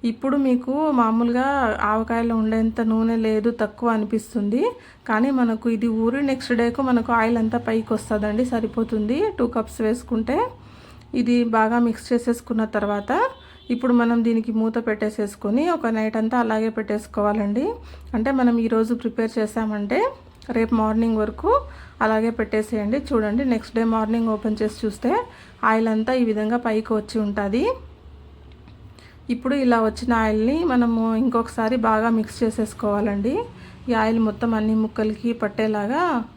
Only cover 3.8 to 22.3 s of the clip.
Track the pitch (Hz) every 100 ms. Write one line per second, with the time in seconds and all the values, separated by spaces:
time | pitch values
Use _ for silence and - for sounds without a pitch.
3.8 | 233 220 214 220 - 240 202 233 427 480
4.8 | - - - 220 254 262 240 220 240 226
5.8 | 233 220 226 262 285 262 - 240 240 240
6.8 | 262 247 226 233 220 233 220 233 233 226
7.8 | 220 220 - 214 214 214 247 240 220 220
8.8 | 226 214 214 269 415 - 240 240 220 -
9.8 | 220 247 - 226 220 294 494 - - -
10.8 | - - - 254 233 240 240 220 220 240
11.8 | 240 226 - 240 240 233 - 220 220 214
12.8 | 202 208 202 302 508 - - - - 240
13.8 | 254 240 233 233 233 226 220 220 220 226
14.8 | 233 214 214 214 208 - 208 233 330 330
15.8 | 240 226 214 220 220 247 226 220 220 220
16.8 | 202 208 - - 208 214 202 214 330 480
17.8 | - - - 247 226 269 247 233 226 220
18.8 | 220 240 233 233 226 233 214 226 220 214
19.8 | 208 269 494 539 - - - 233 226 226
20.8 | 220 220 226 220 214 - 349 554 - -
21.8 | - - 220 220 226